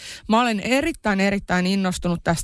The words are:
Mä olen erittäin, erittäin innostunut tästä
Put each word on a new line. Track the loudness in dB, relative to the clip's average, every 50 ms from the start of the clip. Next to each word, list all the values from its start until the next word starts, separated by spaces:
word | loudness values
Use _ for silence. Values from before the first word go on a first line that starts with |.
| -18 -18 -18 -10 -2 2
Mä | 2 2
olen | 4 2 0 -2
erittäin, | -2 0 0 0 0 -2 -4 -2 -2 0 0 2
erittäin | 2 2 0 -2 -2 0 0 0 2
innostunut | 2 0 0 0 -2 -2 -2 -2 -2 -2 0 0
tästä | 0 -2 0